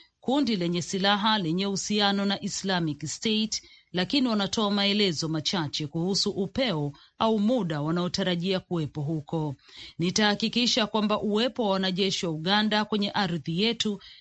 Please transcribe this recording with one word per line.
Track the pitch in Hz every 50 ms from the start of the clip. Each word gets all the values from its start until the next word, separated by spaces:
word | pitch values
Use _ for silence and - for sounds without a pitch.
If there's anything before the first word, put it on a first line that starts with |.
| - _ _ _
kundi | - - 254 294 285 220 226
lenye | 185 170 170 175 175 165
silaha | - - 190 185 196 202 202 202 226 220 214
lenye | 185 156 165 185 196
uhusiano | 196 196 185 - - 208 208 202 202 196 196 202
na | 202 202 202 -
Islamic | 202 - - - 190 190 180 170 156 147 - 160
State, | 156 - - - 226 220 214 220 214 - - - - - - _ _ -
lakini | 175 180 180 - 285 262 247
wanatoa | 220 208 196 190 - 233 220 202
maelezo | 202 202 202 202 202 208 208 196 160 139 - 156
machache | 160 156 147 - - 185 156 143 - - 156
kuhusu | 143 - 165 165 185 202 190 - 208
upeo | - 165 196 - - - 269 247 180 151 147 143 147 - - _ _ -
au | - 226 220 214
muda | 202 214 254 254 196 165 156 147
wanaotarajia | 143 156 165 175 175 180 - - 196 185 180 175 170 190 190 185
kuwepo | - - 180 170 156 143 - 160
huko. | 147 143 165 156 147 - - 165 156 151 139 - _ - - - - - - -
"Nitahakikisha | 165 180 180 196 214 208 202 202 226 226 - 233 247 226 - 254 214
kwamba | 208 - 220 208 208 208 208
uwepo | - 220 202 214 233 262 - - 233
wa | 202
wanajeshi | 190 190 190 190 185 170 196 190 - - -
wa | 175 156
Uganda | 156 160 180 202 208 214 214 208 208 214
kwenye | - 220 214 202 202
ardhi | - - 202 180 170 170 135 - 165 175 208
yetu | 226 233 233 - 214 202 - - - - -